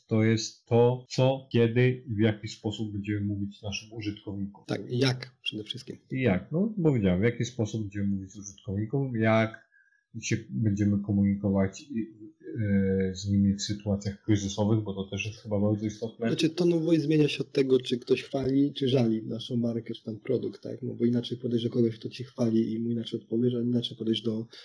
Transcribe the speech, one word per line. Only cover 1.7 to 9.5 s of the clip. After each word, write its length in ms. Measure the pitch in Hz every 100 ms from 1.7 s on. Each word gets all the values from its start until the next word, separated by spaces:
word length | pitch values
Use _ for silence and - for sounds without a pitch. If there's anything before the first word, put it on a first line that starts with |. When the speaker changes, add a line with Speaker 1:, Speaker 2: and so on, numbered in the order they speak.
| 120 127 127 -
Speaker 1:
i 60 |
w 60 | 104
jaki 280 | 110 107 110
sposób 440 | - 110 113 107
będziemy 280 | 101 104 104
mówić 420 | 101 101 101 -
naszym 300 | 104 110 110
użytkownikom. 720 | 113 104 101 104 101 98 - -
Speaker 2:
Tak, 140 | 101 101
jak 460 | 123 131 127 - _
przede 220 | - 104
wszystkim. 320 | - 127 - - _
Speaker 1:
I 100 | 135
jak? 320 | 123 90 -
No, 220 | 160 220 208
powiedziałem, 380 | 160 123 98 90
w 40 |
jaki 200 | 117 -
sposób 360 | 120 - 110 113
będziemy 240 | 101 104 101
mówić 300 | 98 95 101
użytkownikom, 800 | 101 98 - 98 110 139 135 113
jak 560 | 110 110 110